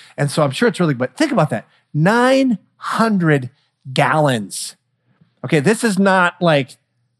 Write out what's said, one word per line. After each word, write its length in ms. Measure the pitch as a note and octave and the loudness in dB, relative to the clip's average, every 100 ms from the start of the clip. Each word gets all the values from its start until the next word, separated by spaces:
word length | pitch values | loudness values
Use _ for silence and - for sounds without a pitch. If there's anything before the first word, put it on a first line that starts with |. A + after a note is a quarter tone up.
| - - | -14 -6
And 140 | C#3+ | -4
so 120 | E3 | 0
I'm 80 | D3 | -2
sure 180 | C3 A#3+ | 0 -2
it's 100 | E3 | 0
really, 140 | E3+ | -2
but 240 | A#2+ B2+ - | -2 -4 -2
think 140 | D4+ | -2
about 180 | A3+ D3+ | 0 -2
that. 180 | G#2+ - _ _ | -2 -10 _ _
Nine 640 | D3 E3+ A#3 B3 C4+ C4+ G#3 _ _ | 0 2 2 2 2 2 -2 _ _
hundred 720 | - - A3+ G3+ E3 D3 B2 _ _ _ C3+ | -6 -2 0 2 2 0 -2 _ _ _ -8
gallons. 840 | C3 C3 D#3 D3 A#2 F#2+ - - - _ _ _ _ _ _ | -2 0 2 0 -2 -6 -12 -14 -16 _ _ _ _ _ _
Okay, 160 | - D#3+ | -2 0
this 240 | C#3+ A3+ | 2 0
is 160 | A#3 F#3 | 0 0
not 420 | G3 F#3+ F3 - | 2 2 2 0
like, 360 | F3 D3 B2+ - _ _ _ | 2 2 -2 -10 _ _ _